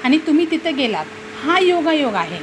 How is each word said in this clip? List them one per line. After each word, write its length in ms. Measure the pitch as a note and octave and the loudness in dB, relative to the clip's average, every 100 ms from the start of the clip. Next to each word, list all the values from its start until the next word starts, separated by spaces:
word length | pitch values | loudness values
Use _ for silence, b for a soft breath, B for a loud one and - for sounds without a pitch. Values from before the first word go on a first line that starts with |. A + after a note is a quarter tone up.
आणि 140 | B3+ D4+ | 4 2
तुम्ही 340 | D#4 D4+ E4+ | 4 2 2
तिथं 260 | D#4+ E4+ C#4 | 0 -2 -2
गेलात, 280 | B3+ F#3 D#3 - - - | -2 -2 -6 -12 -16 -8
हा 160 | C#4 F4 | 0 2
योगायोग 540 | F#4 F4 D#4+ D#4 C4+ | 4 2 2 0 0
आहे. 240 | G3+ E3 E3+ | -2 -4 -8